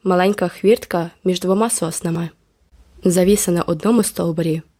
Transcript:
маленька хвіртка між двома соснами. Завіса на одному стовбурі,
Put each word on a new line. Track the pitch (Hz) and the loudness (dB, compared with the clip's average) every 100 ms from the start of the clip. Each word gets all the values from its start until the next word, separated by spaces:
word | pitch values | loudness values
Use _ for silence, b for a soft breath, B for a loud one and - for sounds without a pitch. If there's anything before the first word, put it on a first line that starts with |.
маленька | 185 180 185 208 180 | 0 2 2 0 -4
хвіртка | - 190 233 - 175 170 _ | 0 2 2 0 -6 -6 _
між | 185 180 | -4 -2
двома | 185 196 226 | 0 0 0
соснами. | - 165 - 170 165 170 _ _ _ _ _ _ - | -2 -4 -4 -4 -4 -6 _ _ _ _ _ _ -4
Завіса | 190 175 180 208 - | 0 4 4 4 2
на | 175 | -2
одному | 165 160 202 233 | -2 -2 2 2
стовбурі, | 208 - 170 165 165 160 - | 0 -2 -4 -2 -2 -4 -8